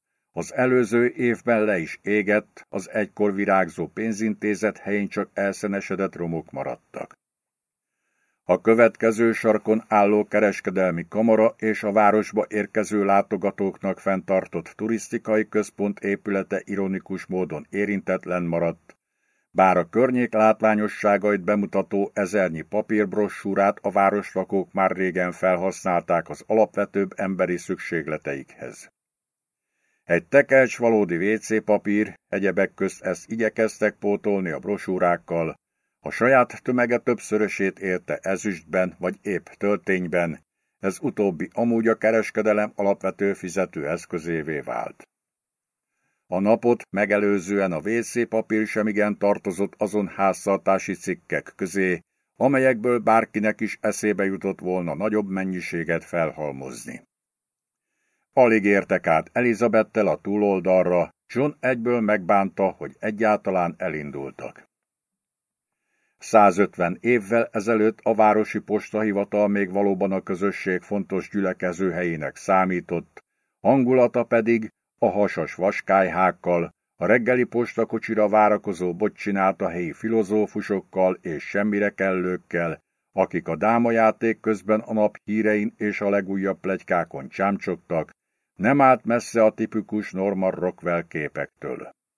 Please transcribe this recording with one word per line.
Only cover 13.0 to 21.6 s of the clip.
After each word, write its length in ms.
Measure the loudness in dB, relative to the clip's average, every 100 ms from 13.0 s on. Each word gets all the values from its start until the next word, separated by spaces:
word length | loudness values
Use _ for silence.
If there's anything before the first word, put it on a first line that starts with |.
látogatóknak 960 | 4 2 2 -2 -4 -2 -4 -4 -6 -4
fenntartott 640 | -2 -2 0 -2 -2 -8
turisztikai 840 | -10 -8 -4 -4 -6 -8 0 0 0
központ 520 | -2 -4 -4 -6 -4
épülete 600 | -4 -4 -4 -4 -4 -6
ironikus 600 | -6 -4 -4 -6 -8 -10
módon 420 | -6 -6 -4 -8 -6
érintetlen 760 | -4 -2 -2 -2 -4 -4 -4
maradt, 540 | -2 -2 -2 -4 -14 _ _ _ _ _ _
bár 260 | 4 4 4
a 120 | 0
környék 440 | 0 2 2 0
látványosságait 1120 | 4 4 4 2 2 -2 0 0 2 2 0
bemutató 680 | 0 0